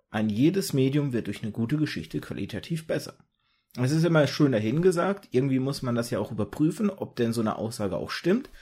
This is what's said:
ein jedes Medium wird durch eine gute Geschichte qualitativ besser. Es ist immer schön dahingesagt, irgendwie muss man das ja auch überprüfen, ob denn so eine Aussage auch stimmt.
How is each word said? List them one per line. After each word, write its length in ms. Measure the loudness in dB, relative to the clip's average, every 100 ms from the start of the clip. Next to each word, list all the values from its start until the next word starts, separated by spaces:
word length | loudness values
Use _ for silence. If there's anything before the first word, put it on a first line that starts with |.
| _
ein 200 | -2 0
jedes 420 | 2 2 2 0
Medium 400 | 2 2 2 0
wird 140 | -2 -4
durch 160 | -6
eine 100 | -8
gute 240 | -4 -2 0
Geschichte 440 | -2 -4 -8 -8
qualitativ 680 | -8 -8 -8 -8 -6 -8 -4
besser. 300 | -6 -6 -14 _ _ _ _ _ -4
Es 140 | 0
ist 160 | 2 4
immer 200 | 4 4
schön 260 | 4 4
dahingesagt, 760 | 4 2 2 4 4 0 -2 -2
irgendwie 260 | 0 2 2
muss 240 | 0 -2
man 120 | -2
das 140 | -2 0
ja 120 | -2
auch 120 | -2
überprüfen, 560 | -4 -6 0 0 2 -2
ob 280 | -2 -6 -2
denn 180 | 0
so 80 | 0
eine 140 | 0 -2
Aussage 420 | -6 -4 -4 -2
auch 120 | -4
stimmt. 380 | -4 0 0 0 -14